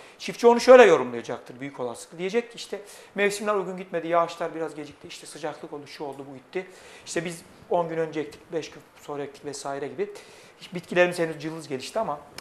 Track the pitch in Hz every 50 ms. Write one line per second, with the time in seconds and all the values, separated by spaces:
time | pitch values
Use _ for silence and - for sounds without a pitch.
0 | - - - - - 202 180 - 240 233 240 233 - 247 262 247 233 190 160 131
1 | 123 123 120 117 113 - 123 - - - 127 120 135 143 - - 123 120 113 -
2 | - - 165 160 180 190 202 233 226 - - 175 - - 208 196 - - - -
3 | - - - 196 202 202 202 202 220 208 214 196 180 185 185 180 185 - 175 170
4 | 156 165 170 170 170 170 - - 175 160 156 160 160 151 147 151 147 139 143 -
5 | - 170 - - 156 - - 147 160 151 143 - - 151 151 147 143 135 - -
6 | 156 139 135 139 135 139 139 127 - - - 185 185 - - - - - - -
7 | - - - 175 165 180 170 165 - - - - - - - 175 170 160 165 160
8 | 165 156 151 156 147 - - - - - 170 156 147 - - 151 - - - -
9 | - - 147 143 139 139 - - - 143 135 - - 139 139 139 143 139 - 151
10 | 202 202 202 - - - - - - - - - - - 170 175 - - 175 180
11 | 180 180 170 175 165 160 156 147 143 160 160 165 147 135 139 127 - - - 220
12 | 220 160 143 151 - - - -